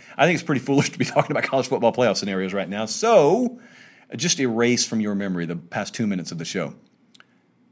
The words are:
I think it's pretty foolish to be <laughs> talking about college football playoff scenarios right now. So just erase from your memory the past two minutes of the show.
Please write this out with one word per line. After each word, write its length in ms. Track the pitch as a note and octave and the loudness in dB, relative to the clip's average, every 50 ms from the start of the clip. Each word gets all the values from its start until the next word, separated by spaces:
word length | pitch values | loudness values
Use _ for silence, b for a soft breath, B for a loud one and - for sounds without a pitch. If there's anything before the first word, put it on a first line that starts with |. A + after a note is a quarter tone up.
| B B B B | B B B B
I 80 | C#3+ | 2
think 80 | E3+ F3 | 4 4
it's 100 | C#3 - | 0 0
pretty 180 | - - A#2 | -2 -2 -2
foolish 280 | - - C#3 C#3+ C#3 - | 0 2 2 2 2 2
to 60 | - - | 0 -4
be 80 | B2 | -4
<laughs> 80 | - - | 0 0
talking 160 | C#3+ C3+ - | 0 0 0
about 140 | C#3+ A2 - | 0 -4 -2
college 240 | - - C3+ B2 - | 0 0 -2 0 0
football 260 | C3+ F#2+ A#2 A#2 - | -2 2 2 2 2
playoff 240 | - B2+ A2 G2 - | 4 2 2 2 0
scenarios 380 | - G2+ G2 F#2+ F#2+ F#2 F#2+ | -2 -4 -2 -2 -2 -2 -2
right 120 | G2 F#2 E2 | -4 -4 -4
now. 180 | G2+ G#2 A2 | -4 -6 -6
So 760 | G#2+ - - G#3+ A3+ A#3 F#3+ D3 C#3+ F#3 A#3+ B3+ A#3+ - B B B B B B B B B B B - | -6 -6 -2 2 6 6 6 6 6 4 2 0 -2 -4 B B B B B B B B B B B -10
just 240 | B2 D#3 F3 - - | -4 -2 -2 0 0
erase 460 | C3+ B2 A2+ A2+ A#2+ A#2+ B2 A#2 - | 0 -2 2 2 2 2 4 2 0
from 160 | - A#2 A2 | -2 -2 -2
your 140 | G#2+ G#2 G#2 | -2 0 -2
memory 300 | G2 G2+ G2 F#2 F2 E2+ | -2 -4 -4 -4 -4 -4
the 120 | D#2+ E2+ E2+ | -4 -6 -8
past 360 | - - - A2+ G2+ - - | -10 -8 -8 -6 -6 -6 -4
two 140 | - A#2 G#2 | -4 -2 -2
minutes 240 | G2 F2+ E2 - | -2 -2 -4 -6
of 60 | F2+ E2 | -8 -10
the 80 | D#2+ | -8
show. 300 | - - F#2+ D#2+ C#2 B1 - _ _ _ _ _ _ _ - b b b b b b b b _ _ | -6 -6 -6 -6 -6 -8 -14 _ _ _ _ _ _ _ -20 b b b b b b b b _ _